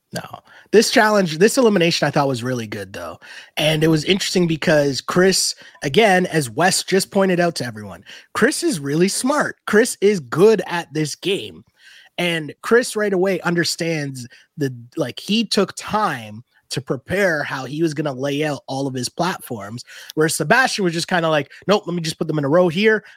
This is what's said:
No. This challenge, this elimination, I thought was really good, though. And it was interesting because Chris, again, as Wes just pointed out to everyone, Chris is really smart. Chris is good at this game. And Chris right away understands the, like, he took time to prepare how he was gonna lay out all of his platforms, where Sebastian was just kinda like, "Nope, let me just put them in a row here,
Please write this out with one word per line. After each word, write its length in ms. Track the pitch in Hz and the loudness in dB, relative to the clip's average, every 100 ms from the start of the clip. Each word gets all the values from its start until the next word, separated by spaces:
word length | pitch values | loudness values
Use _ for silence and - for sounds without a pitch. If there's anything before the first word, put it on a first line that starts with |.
| _ | _
No. 280 | - - - - - _ | -14 -12 -16 -20 -20 _
This 200 | 202 233 | 4 4
challenge, 480 | 254 214 208 185 156 | 4 4 2 0 2
this 200 | 214 - | 2 4
elimination, 480 | 233 202 170 - 147 | 2 4 2 2 0
I 40 | |
thought 180 | 151 139 | 0 0
was 140 | 127 | -2
really 240 | 123 123 110 | -4 -6 -6
good, 260 | 107 95 | -10 -10
though. 260 | 98 85 85 - - - - | -12 -12 -14 -18 -20 -12 -2
And 260 | 151 156 | 0 2
it 60 | 160 | 2
was 160 | 160 | 2
interesting 420 | 156 190 - 190 175 | 2 0 0 0 0
because 540 | 160 - 151 143 127 | 0 2 2 2 -2
Chris, 540 | - 180 185 185 - - - - | -2 2 2 2 -2 -6 -14 -10
again, 440 | 147 135 220 185 180 | -2 2 4 4 2
as 220 | 160 123 | 0 -2
Wes 340 | 110 180 - | 0 2 2
just 280 | - 190 - | 0 -2 0
pointed 300 | 202 190 175 | 0 2 2
out 140 | 175 - | 0 -2
to 80 | |
everyone, 400 | 123 107 104 87 - - - | -8 -10 -14 -16 -20 -20 -12
Chris 300 | - 233 - | 0 2 2
is 180 | 339 180 | -2 -2
really 280 | 139 151 180 | -2 2 2
smart. 480 | - 254 294 147 - - | 0 0 0 -2 -6 0
Chris 300 | 208 240 - | 2 2 2
is 200 | 196 202 | 2 2
good 420 | 123 139 208 214 - | -2 4 6 4 0
at 260 | 175 165 | -6 -6
this 220 | 151 151 | -4 -4
game. 500 | - 175 185 104 80 - _ - - - - | -4 -4 -4 -6 -16 -20 _ -20 -20 -14 -6
And 360 | 175 165 147 - | -2 -2 -6 -10
Chris 340 | - 233 247 214 | 0 2 2 -2
right 160 | 208 | -2
away 280 | 190 196 180 | 0 0 0
understands 840 | 175 175 165 - 165 160 143 131 120 - _ - | 0 0 0 -2 -4 -4 -6 -10 -14 -18 _ -4
the, 180 | 139 123 120 - | -4 -4 -12 -6
like, 240 | 127 - | -6 -6
he 240 | - 214 | -2 -2
took 300 | 220 - 190 - | 0 0 0 -4
time 680 | - 214 202 131 107 107 - _ _ | -6 -2 -2 -2 -10 -16 -20 _ _
to 100 | - | -10
prepare 640 | - 139 - 185 190 156 | -6 -8 -4 0 2 0
how 200 | 135 139 | -4 -8
he 180 | 131 151 | -8 -2
was 120 | 165 | -2
gonna 180 | 143 151 | -2 -4
lay 320 | 127 139 139 | -4 -4 -2
out 180 | 151 135 - | -2 -4 -6
all 220 | 135 139 | -4 -4
of 60 | |
his 140 | 131 123 | -4 -6
platforms, 760 | - 175 - - 113 101 120 - - - | -4 -4 -4 -10 -12 -10 -14 -16 -20 -8
where 140 | - 160 | 0 0
Sebastian 540 | - 151 233 262 - | 0 2 4 4 0
was 100 | 185 | -2
just 140 | 165 - | -2 -2
kinda 220 | 180 165 | 0 2
like, 240 | 156 139 - - | 0 -2 -6 0
"Nope, 160 | 208 185 | 0 0
let 80 | |
me 80 | 175 | -6
just 160 | 160 - | -6 -6
put 80 | 165 | -4
them 120 | 151 | -2
in 60 | |
a 40 | 139 | 2
row 180 | 170 180 | 4 4
here, 360 | 160 220 214 - | 2 2 2 -2